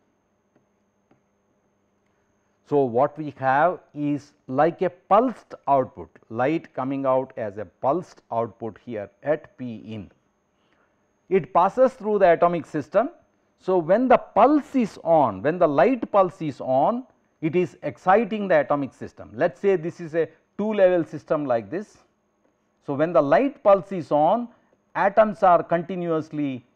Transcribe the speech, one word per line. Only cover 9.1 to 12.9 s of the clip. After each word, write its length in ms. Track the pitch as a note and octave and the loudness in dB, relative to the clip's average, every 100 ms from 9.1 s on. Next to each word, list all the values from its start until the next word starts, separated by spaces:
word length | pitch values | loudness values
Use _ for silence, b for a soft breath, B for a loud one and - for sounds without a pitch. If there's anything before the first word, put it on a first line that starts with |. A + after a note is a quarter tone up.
| _ | _
at 340 | B2+ - - - | -4 -4 -6 -16
P 200 | B2 A2 | -14 -14
in. 340 | - A2 F2 _ _ _ _ _ _ _ _ _ _ _ - | -14 -16 -16 _ _ _ _ _ _ _ _ _ _ _ -2
It 240 | F#3+ - | -2 2
passes 400 | E3+ F#3 G#3+ C4 | 2 2 2 0
through 260 | - G#3 G#3 | 0 -4 2
the 140 | F#3 | 4
atomic 320 | E3 F3 F3 - | 6 4 0 -6
system. 440 | D#3 C3 | -10 -2